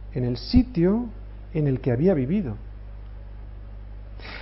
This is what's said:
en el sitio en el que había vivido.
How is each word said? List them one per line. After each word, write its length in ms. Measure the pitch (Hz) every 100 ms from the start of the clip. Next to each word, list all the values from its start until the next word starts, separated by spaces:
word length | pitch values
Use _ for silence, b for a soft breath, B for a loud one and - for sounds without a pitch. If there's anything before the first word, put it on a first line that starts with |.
| -
en 120 | 135
el 120 | 123 120
sitio 720 | - 254 247 170 175 220 240 - - - -
en 120 | 160 143
el 140 | 131
que 120 | 135
había 200 | 117 180
vivido. 440 | 156 127 208 143 101 - - - - - - - - - - - - - - - B B B